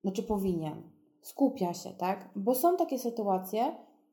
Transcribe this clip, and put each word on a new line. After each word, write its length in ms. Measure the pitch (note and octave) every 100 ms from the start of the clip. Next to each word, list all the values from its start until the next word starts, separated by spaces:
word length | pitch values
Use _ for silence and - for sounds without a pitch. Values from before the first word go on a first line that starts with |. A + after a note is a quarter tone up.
Znaczy 220 | G3 F#3+
powinien. 600 | G#3+ G#3 F#3+ E3+ D#3 - - _ _ _
Skupia 520 | - - C#4 - F3
się, 160 | E3+ -
tak? 400 | - F3+ F#3+ - G3+
Bo 200 | G3 C4
są 220 | F4 F4+
takie 220 | E4+ C4
sytuacje 760 | A#3 A#3 G3+ F#3 F#3 G#3+ C4+ E4 - _ _